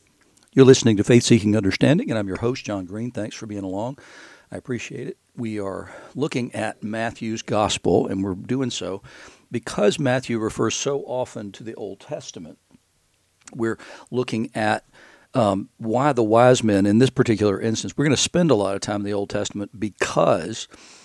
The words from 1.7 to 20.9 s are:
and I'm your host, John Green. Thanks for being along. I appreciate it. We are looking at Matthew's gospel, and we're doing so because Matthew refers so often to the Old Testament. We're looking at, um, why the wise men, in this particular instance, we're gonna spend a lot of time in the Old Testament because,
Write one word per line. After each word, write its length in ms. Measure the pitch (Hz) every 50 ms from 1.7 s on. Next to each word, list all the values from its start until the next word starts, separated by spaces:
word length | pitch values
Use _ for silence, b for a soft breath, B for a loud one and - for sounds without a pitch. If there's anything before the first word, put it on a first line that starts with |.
| 92 - 131 127 143 185 277 311
and 80 | 127 110
I'm 80 | 101
your 120 | 98 90 -
host, 260 | - 117 131 127 -
John 220 | - 104 98 92
Green. 260 | 85 98 107 117 123 117
Thanks 240 | 110 104 110 -
for 100 | - 117
being 160 | 110 104 101 98
along. 360 | 95 92 98 110 123 143 B B B B B B B B B B B
I 60 | -
appreciate 500 | 95 - - 127 110 - - - 127 131
it. 100 | - - _ _ _ _
We 240 | - 120 110 107 104
are 340 | 98 95 95 92 90 90 B B B B B
looking 360 | - 135 160 - 135 120 127 -
at 260 | 113 110 107 - - -
Matthew's 600 | 104 110 113 113 117 110 - 120 113 110 113 -
gospel, 680 | - 120 104 107 95 - - - - 87 101 - -
and 160 | 101 98 98
we're 100 | 101 92
doing 360 | 92 - - 123 135 135 120
so 300 | - - 95 90 95 101 B B B B B B B B B B
because 520 | - 120 - - - - 208 208 185 -
Matthew 400 | 151 131 123 131 127 - 120 110
refers 340 | 110 107 - - 120 110 -
so 280 | - - 139 143 139 143
often 500 | - 127 127 127 - - 120 107 101 98
to 100 | - 127
the 120 | 110 113
Old 240 | - 110 98 95 -
Testament. 580 | - - 151 - - - - 107 85 78 80 _ _ _ _ _ _ _ _ _ _ _ _ _ _ _ _ _ _ - -
We're 240 | - 113 113 107 B B B B B B B
looking 400 | - 123 127 - - 110 113 - -
at, 280 | 123 110 107 110 - - _ b b b b b b b b -
um, 340 | 131 113 101 98 98 104 - _
why 360 | - 117 113 110 120 135 151 139
the 120 | 117 117
wise 400 | 107 110 117 123 127 127 120 110
men, 200 | 110 101 98 98
in 140 | 101 101 110
this 120 | 131 127
particular 500 | - - 120 117 113 95 101 104 98 98
instance, 360 | 104 113 110 107 - 98 -
we're 100 | - 143
gonna 100 | 156 135
spend 340 | - - - - 170 180 160
a 60 | 131
lot 180 | 104 98 95 98
of 60 | 101
time 220 | - - 104 104 101
in 40 |
the 80 | 101 104
Old 160 | 101 101 -
Testament 480 | - 104 104 - - 104 - - - 104
because, 880 | 101 104 92 - - - - - - 82 113 92 80 90 113 - - - b b b b